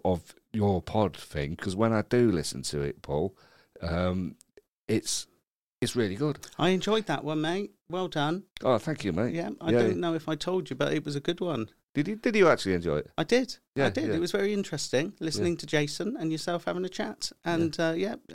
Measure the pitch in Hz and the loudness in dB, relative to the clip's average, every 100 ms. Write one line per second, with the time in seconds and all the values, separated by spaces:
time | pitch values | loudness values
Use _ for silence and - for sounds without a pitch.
0 | 92 87 - - _ 110 101 92 - 110 | 2 0 -2 -20 _ 0 2 2 0 2
1 | 98 - - 78 71 85 95 92 113 113 | 2 0 -8 -4 -4 -4 -4 2 2 2
2 | 101 120 120 87 71 67 65 73 71 - | 2 4 6 4 -2 -6 -6 -4 -4 -6
3 | - 73 95 - - - _ - 87 85 | -4 -2 -2 -6 -20 -20 _ -10 -4 0
4 | 92 92 87 - - - _ _ - 110 | 0 0 -4 -8 -20 -20 _ _ -2 -2
5 | - - - _ _ _ _ _ 123 123 | 0 -6 -6 _ _ _ _ _ -4 0
6 | 107 98 147 143 - - 170 185 202 220 | 0 0 -2 -4 -10 -2 2 2 2 0
7 | 214 143 147 156 156 185 208 - _ 175 | 0 -4 -2 -2 -2 -2 -6 -12 _ -6
8 | 185 156 143 180 - - - 113 - 147 | -4 0 0 -2 -6 -4 2 2 0 -4
9 | 101 82 120 170 165 - - 120 120 175 | -2 0 0 -2 -6 -4 2 4 4 2
10 | 175 165 160 160 - 185 151 127 147 151 | -2 -2 -4 -4 -2 -2 -4 -2 0 0
11 | 147 143 - 175 180 131 110 _ _ - | -2 -4 -4 -2 -2 -2 -4 _ _ -2
12 | 147 220 247 214 170 127 98 90 85 76 | -2 0 2 6 6 6 4 0 2 0
13 | - - 160 240 247 - _ - 139 254 | -2 -4 2 2 2 -8 _ 0 0 2
14 | 320 165 175 202 202 202 196 151 - 127 | 0 0 0 0 0 0 -2 -4 0 0
15 | 170 - 160 151 175 170 - 151 147 - | 0 -4 -4 0 0 -2 0 0 0 -2
16 | 185 262 160 160 180 175 175 180 185 - | -4 -2 -2 -2 -2 -2 -2 -4 -4 -4
17 | 220 - - - 170 165 165 156 165 165 | -6 -6 -8 -6 -2 2 0 2 0 0
18 | 190 - - | -4 -6 -12